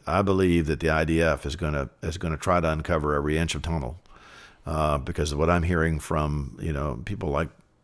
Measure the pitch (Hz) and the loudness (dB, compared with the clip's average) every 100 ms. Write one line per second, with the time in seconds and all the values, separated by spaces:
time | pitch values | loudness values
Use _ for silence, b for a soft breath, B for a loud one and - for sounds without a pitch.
0 | - 90 98 95 92 85 78 76 80 80 | -2 0 4 4 6 4 2 0 2 2
1 | 80 80 82 73 71 78 78 73 67 - | 2 4 4 2 -4 -4 -2 -2 -4 -6
2 | 85 80 85 76 - 87 82 78 78 82 | -8 -4 -4 -2 0 2 2 0 0 0
3 | 73 73 73 78 82 76 73 80 64 85 | 0 0 2 0 0 -2 -4 -4 -4 -10
4 | - B B B B B - 78 76 71 | -18 B B B B B -6 -2 0 0
5 | 64 - 78 73 80 87 82 87 80 78 | -2 -4 -2 0 2 2 2 2 2 0
6 | - 82 76 73 67 - 82 71 73 62 | -2 -2 0 -2 -6 -8 -6 -4 -4 -6
7 | - 104 80 71 80 - _ _ | -8 -6 -4 -2 -4 -8 _ _